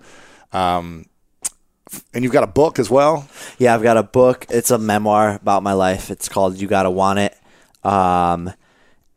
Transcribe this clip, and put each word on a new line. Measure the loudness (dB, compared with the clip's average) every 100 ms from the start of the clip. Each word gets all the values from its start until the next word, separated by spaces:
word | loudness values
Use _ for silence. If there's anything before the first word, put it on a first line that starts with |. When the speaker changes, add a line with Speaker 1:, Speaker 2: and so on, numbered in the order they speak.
| -18 -20 -20 _ _
Speaker 1:
Um, | -4 -2 -2 -6 -14 -20 _ _ _ -14 -14 _ _ -20 -20 -12
and | -6
you've | 0
got | 0
a | 2
book | 2 2 0
as | 0
well? | 2 2 0 -8 -20 -20 0
Speaker 2:
Yeah, | 2
I've | 4
got | 4 2
a |
book. | 2 2 2 2 -4
It's | -4 0
a | -2
memoir | 0 -2 2 2 0
about | -2 -2 -2
my | 0
life. | 0 0 -2 -6
It's | -12 -6
called | -2 -2 -2
You | -4
Gotta | -2 0
Want | 0 0 0
It. | -2 -6 _ _ _ _
Um, | -2 0 2 2 0 -2 -6 -14 _ _ _ _ _